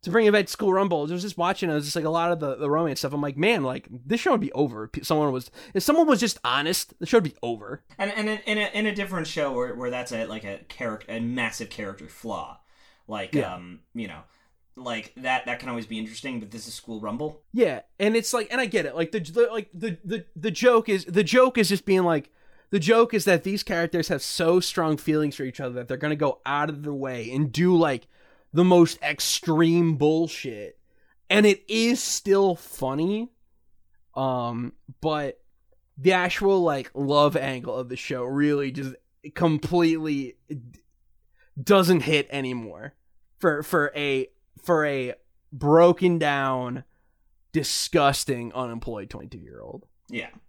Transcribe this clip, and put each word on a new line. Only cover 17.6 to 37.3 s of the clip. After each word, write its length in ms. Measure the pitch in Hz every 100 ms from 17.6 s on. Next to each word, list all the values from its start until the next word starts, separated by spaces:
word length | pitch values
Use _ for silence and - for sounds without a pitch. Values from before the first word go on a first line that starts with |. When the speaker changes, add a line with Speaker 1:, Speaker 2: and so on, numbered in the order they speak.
| 208 123 - _
Speaker 1:
and 160 | 208
it's 200 | 226 226
like, 160 | 240 214
and 80 | 247
I 60 | 240
get 200 | 190 151
it, 80 |
like, 200 | 135 165
the, 80 | 220
the, 260 | 165 170 226
like, 200 | 226 208
the, 240 | 175 220 165
the, 220 | 175 214 - -
the 160 | 196
joke 380 | 170 247 233 226
is, 160 | 190 175
the 180 | 175
joke 340 | 180 247 254 254
is 120 | 202
just 160 | 196 -
being 180 | 190
like, 260 | 175 160 - _ _ - _
the 80 | 202
joke 340 | 156 226 233
is 100 | 226
that 220 | 202 175 190
these 180 | 202
characters 460 | - 175 170 175 156
have 120 | 156
so 380 | - - 165 180
strong 380 | 170 - 160 151
feelings 400 | - 151 151 -
for 60 |
each 180 | 135 -
other 140 | 135 123
that 120 | 120
they're 80 | 127
gonna 220 | 151 151
go 240 | 147 - -
out 240 | 143 151
of 140 | 147
their 100 | 147
way 380 | 139 135 123 113
and 220 | 131 147
do, 200 | 120 180
like, 340 | 175 165 127 _ _ _ _ _
the 140 | 151 180
most 360 | 180 165 -
extreme 960 | 147 151 - - - 156 165 170 165 147
bullshit, 840 | 147 160 165 - 135 107 101 - _ _ _ _ _
and 160 | 196 208
it 180 | 196 -
is 340 | 220 226 240
still 500 | - - 202 196 196
funny, 760 | 175 - - 131 139 170 214 240 _ _ _ _ _ _ _ _
um, 600 | - 135 127 120 117 120 - - 123
but 400 | 156 151 143 - _ _ _ _ _ -
the 140 | 143
actual, 520 | 185 180 - 196 190
like, 280 | 175 139 123
love 440 | - 139 147 147